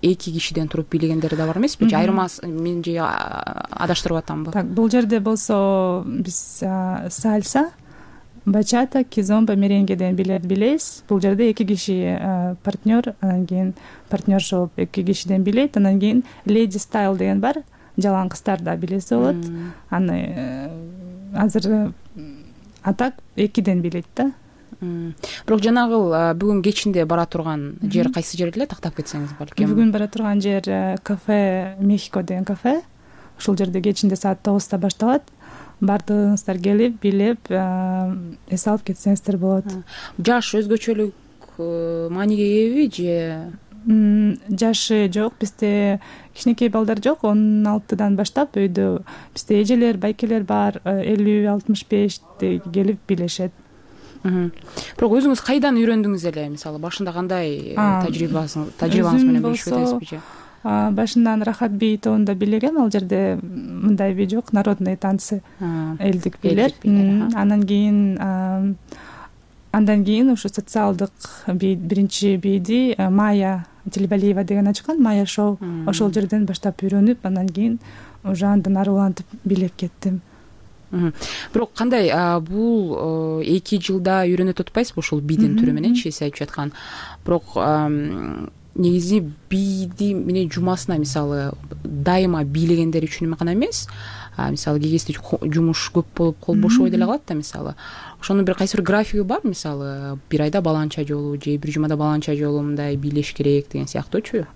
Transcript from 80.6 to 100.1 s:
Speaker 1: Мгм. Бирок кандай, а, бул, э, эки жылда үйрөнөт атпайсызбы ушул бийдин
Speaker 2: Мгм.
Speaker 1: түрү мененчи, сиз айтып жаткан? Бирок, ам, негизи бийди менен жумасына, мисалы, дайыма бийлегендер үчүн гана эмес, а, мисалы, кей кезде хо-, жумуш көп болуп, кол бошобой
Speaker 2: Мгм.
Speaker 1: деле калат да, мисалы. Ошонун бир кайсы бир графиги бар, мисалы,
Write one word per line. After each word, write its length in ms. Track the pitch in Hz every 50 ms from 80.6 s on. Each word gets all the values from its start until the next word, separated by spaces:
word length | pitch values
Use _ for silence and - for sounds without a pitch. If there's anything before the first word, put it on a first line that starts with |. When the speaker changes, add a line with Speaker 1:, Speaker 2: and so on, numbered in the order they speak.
| - - - - - -
Speaker 1:
Мгм. 220 | 196 180 175 165 151 - - - - - - - -
Бирок 200 | - 233 - -
кандай, 360 | - 226 247 247 240 202 165 113
а, 260 | 165 180 175 175 170
бул, 1040 | 160 165 185 208 226 233 233 220 196 165 139 - - 160 160 160 160 160 160 160
э, 160 | 160 - 165
эки 220 | 190 - - 214 196
жылда 420 | 170 - 190 190 175 185 190 190 185
үйрөнөт 320 | 180 180 175 185 190 180 -
атпайсызбы 380 | 180 - - 220 247 - - -
ушул 220 | 160 - - 151
бийдин 320 | 143 147 160 185 220 208 196
Speaker 2:
Мгм. 80 | 220 233
Speaker 1:
түрү 60 | 247 -
мененчи, 380 | 151 156 220 240 247 - 165
сиз 100 | 147 -
айтып 260 | 151 147 143 - 147
жаткан? 240 | 143 - - 143 147 - - - - - - - - - - -
Бирок, 180 | - 175 170 - - -
ам, 920 | - 90 143 151 151 151 151 151 147 147 151 95 95 - - - - - - - - - - -
негизи 480 | - 180 175 175 180 170 175 202 214 170 147 147 - - -
бийди 640 | 185 190 196 196 190 190 190 175 180 - 202 208 202
менен 360 | 180 180 180 180 190 185 160
жумасына, 460 | - 180 175 180 185 175 - - 180 156
мисалы, 520 | 151 139 135 156 147 143 147 143 139 139 139 - - - - - -
дайыма 600 | - 147 139 143 180 180 185 190 180 175 160 147
бийлегендер 600 | 139 143 160 165 165 170 165 165 165 160 165 160
үчүн 320 | 156 - - 170 165 160
гана 180 | 156 165 170 175
эмес, 340 | 208 277 440 453 - - - - - - - - - - - -
а, 140 | - 127 135
мисалы, 280 | 139 143 - 151 147 151
кей 120 | 147 156
кезде 220 | 160 165 - - 147
хо-, 260 | - - - - -
жумуш 500 | - 156 151 165 165 165 160 - - - -
көп 120 | 175 165 - -
болуп, 200 | - 170 165 156 -
кол 160 | - - 214
бошобой 340 | 208 208 214 226 254 262 240
Speaker 2:
Мгм. 20 |
Speaker 1:
деле 140 | 226 226 226
калат 160 | 226 240 302 -
да, 60 | - 170
мисалы. 400 | 151 294 - - - - - 143 - - - - - - - - -
Ошонун 240 | - - 196 196 196
бир 80 | 185 185
кайсы 220 | - 196 196 -
бир 60 | 214 180
графиги 360 | 170 190 208 214 208 - 202
бар, 180 | 202 185 247 415 -
мисалы, 760 | 233 180 - - 160 147 139 139 139 139 139 139 139